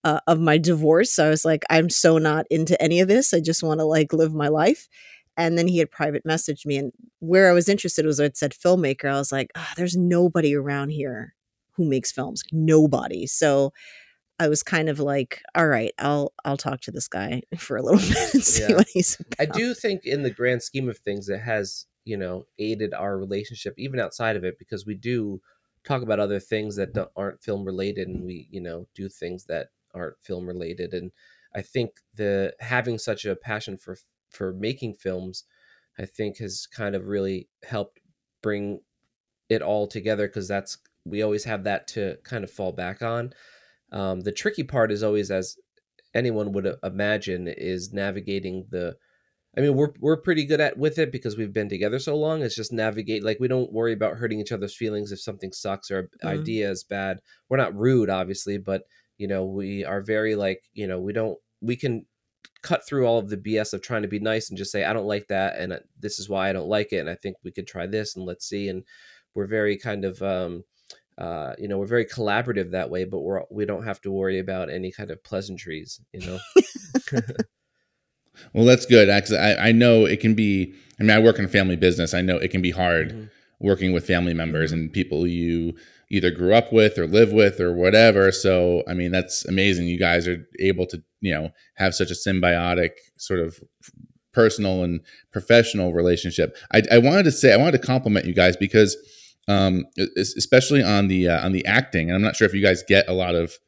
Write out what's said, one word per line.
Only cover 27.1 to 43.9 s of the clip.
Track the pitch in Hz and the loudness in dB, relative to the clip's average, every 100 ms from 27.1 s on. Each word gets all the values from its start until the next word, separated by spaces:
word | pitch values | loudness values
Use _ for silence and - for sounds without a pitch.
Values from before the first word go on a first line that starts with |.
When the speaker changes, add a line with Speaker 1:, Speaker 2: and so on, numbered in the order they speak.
Speaker 2:
aren't | - 98 - | -8 -10 -10
film | - 101 | -8 -8
related, | 95 92 98 98 92 | -6 -6 -6 -6 -8
and | 90 | -10
we, | 90 87 - | -12 -14 -16
you | 95 | -14
know, | 87 82 90 | -12 -14 -16
do | - 95 | -14 -14
things | - 87 90 | -12 -12 -12
that | - 82 - _ _ | -10 -10 -10 _ _
aren't | 90 82 _ | -12 -12 _
film | - 90 | -12 -10
related. | 90 90 82 90 85 | -10 -10 -10 -10 -8
And | 90 90 _ _ _ _ | -8 -10 _ _ _ _
I | 101 | -14
think | - 131 113 _ _ | -8 -6 -6 _ _
the, | 107 104 98 98 - | -8 -4 -2 -4 -8
having | 120 123 120 113 | -4 -4 -4 -8
such | - 104 | -6 -8
a | 107 | -6
passion | 92 - 107 - 95 | -8 -8 -10 -10 -16
for, | - 92 _ _ _ | -16 -20 _ _ _
for | - 95 | -10 -10
making | 95 107 135 110 | -6 -8 -8 -12
films, | 98 95 92 92 92 _ _ _ _ _ - | -10 -8 -8 -10 -16 _ _ _ _ _ -16
I | |
think | 92 - 104 - | -16 -10 -10 -8
has | 107 92 | -12 -12
kind | - - 104 | -16 -10 -8
of | 98 98 | -8 -6
really | 101 98 92 - _ | -6 -4 -6 -12 _
helped | - 107 98 _ _ _ _ _ | -12 -10 -10 _ _ _ _ _
bring | 107 101 101 101 _ _ _ _ _ _ _ | -8 -6 -8 -10 _ _ _ _ _ _ _
it | 110 | -4
all | - 104 104 | -2 -4 -4
together, | 110 101 104 104 | -6 -4 -4 -4
'cause | 107 95 | -6 -6
that's, | 98 98 - _ _ | -8 -8 -20 _ _
we | - 101 | -12 -4
always | 107 104 | -4 -4
have | 117 104 | -6 -8
that | 98 98 - | -6 -6 -8
to | 113 98 - | -8 -8 -10
kind | - 120 | -12 -12
of | 95 | -12
fall | - 92 | -8 -8
back | 87 90 101 | -6 -10 -8
on. | 117 117 123 _ _ _ _ _ _ | -8 -6 -8 _ _ _ _ _ _